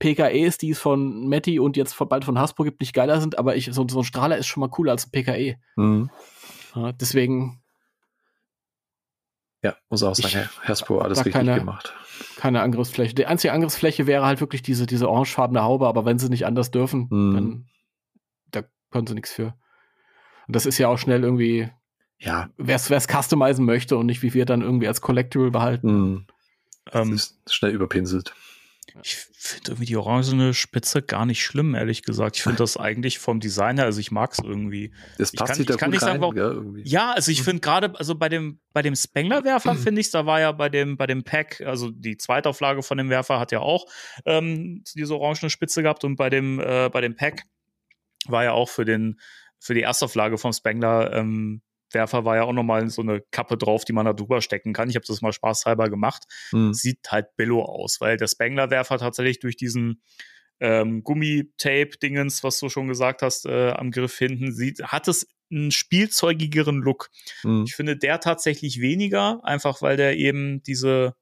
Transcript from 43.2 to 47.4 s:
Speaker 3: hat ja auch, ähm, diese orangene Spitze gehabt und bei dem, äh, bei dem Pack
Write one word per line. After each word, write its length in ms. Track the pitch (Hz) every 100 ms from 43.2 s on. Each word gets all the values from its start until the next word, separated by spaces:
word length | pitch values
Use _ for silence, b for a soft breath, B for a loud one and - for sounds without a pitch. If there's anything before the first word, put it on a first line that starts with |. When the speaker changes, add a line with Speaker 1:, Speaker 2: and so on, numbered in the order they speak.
| 127 131
Speaker 3:
hat 100 | 120
ja 60 | 113
auch, 240 | - 175 - B B B
ähm, 580 | - 160 165 160 175 175 -
diese 200 | 156 147 151
orangene 340 | 143 151 160
Spitze 320 | - 165 -
gehabt 220 | 156 151
und 100 | 143 135
bei 140 | 131
dem, 300 | 135 135 135
äh, 280 | 127 127 127
bei 120 | 127
dem 140 | 120 113
Pack 260 | 143 151